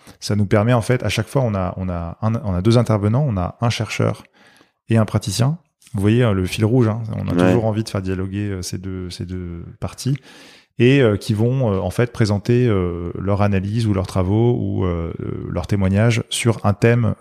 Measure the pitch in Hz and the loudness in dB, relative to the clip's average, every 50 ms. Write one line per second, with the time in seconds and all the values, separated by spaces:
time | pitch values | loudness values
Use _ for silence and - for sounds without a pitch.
0 | _ - - - - - 104 104 104 92 113 104 104 120 127 117 - - 127 123 | _ -20 -20 -14 -6 -2 0 0 0 2 2 2 4 2 2 0 2 0 -2 0
1 | - 104 - 113 104 - - 139 127 113 104 95 92 90 - 92 92 92 87 87 | 0 -2 -2 -2 -4 -2 -2 -2 -2 0 -2 -2 -4 -4 -4 -6 -6 -6 -4 -6
2 | 85 85 90 - 107 110 113 117 - 101 90 90 92 117 113 123 113 - 110 98 | -6 -8 -8 -4 -2 -2 -2 -2 -2 -2 -2 0 2 4 4 4 4 2 0 2
3 | 101 104 113 135 156 131 101 92 87 - - - 117 120 - - 110 - - - | 2 2 2 2 0 0 0 -2 -2 -4 -4 -2 -2 -2 -2 -2 -6 -6 -2 0
4 | 110 110 107 - - _ _ _ _ - _ _ _ _ _ _ _ - 113 113 | 0 0 0 -4 -12 _ _ _ _ -20 _ _ _ _ _ _ _ 0 2 2
5 | 107 - - 107 - 101 95 - 120 139 160 - _ _ _ _ _ - - 101 | 2 2 0 -2 -2 -2 -2 0 0 0 0 -4 _ _ _ _ _ -10 -6 0
6 | 98 107 113 123 123 110 98 92 92 87 - 110 110 104 123 131 117 107 104 117 | 2 2 4 4 4 2 2 0 -2 -2 0 0 0 2 4 4 4 2 0 -2
7 | 113 110 - 101 98 95 92 87 90 92 117 117 110 110 104 107 107 - - 101 | -6 -8 -6 -6 -4 -2 2 4 4 4 4 4 2 0 0 -2 -4 -4 -4 -4
8 | 92 92 95 90 95 95 95 101 104 101 95 92 90 - 98 92 92 95 92 92 | -2 -2 -4 -4 -4 -4 -4 -4 -4 -4 -4 -6 -8 -8 -8 -8 -8 -8 -8 -8
9 | 90 90 - - 90 87 92 92 90 87 85 85 90 90 - - - 92 - - | -10 -10 -10 -10 -10 -8 -8 -8 -8 -8 -10 -12 -12 -14 -12 -10 -10 -10 -8 -6
10 | - 123 139 - - - - - - - - - _ _ - - 117 127 139 143 | -4 -4 -4 -4 -6 -18 -20 -20 -20 -20 -20 -20 _ _ 0 2 4 6 6 6
11 | 127 107 101 101 - - 107 101 113 123 131 135 127 107 98 95 92 92 - - | 4 4 2 0 -2 -2 0 0 2 0 0 0 0 0 0 -2 -2 -2 0 -2
12 | 123 - - - 113 98 104 98 - - 120 123 123 117 104 92 90 87 87 85 | -2 -2 0 -2 0 0 0 -2 0 2 2 2 4 2 2 2 0 0 -2 -4
13 | 87 85 85 90 92 98 101 95 104 101 98 95 95 101 107 120 113 107 98 95 | -6 -8 -6 -4 -2 -2 0 2 2 2 2 0 0 -2 -2 0 0 0 0 0
14 | 92 - - 98 90 92 104 110 117 120 120 - 104 98 101 101 98 90 87 85 | -2 -2 -2 -2 0 2 2 2 4 2 2 0 -2 -2 -2 -2 0 0 -2 -2
15 | 82 82 - - - - - - - - 87 87 - - 104 98 98 92 98 101 | -4 -6 -8 -8 -8 -8 -8 -8 -8 -6 -6 -6 -2 -2 0 0 2 2 2 4
16 | 113 120 110 117 - - - - - 120 104 - - 104 98 - - 117 120 120 | 4 4 2 0 -2 -4 -6 -2 0 0 0 2 0 0 2 4 4 4 4 4
17 | 117 101 95 - | 2 0 -2 -2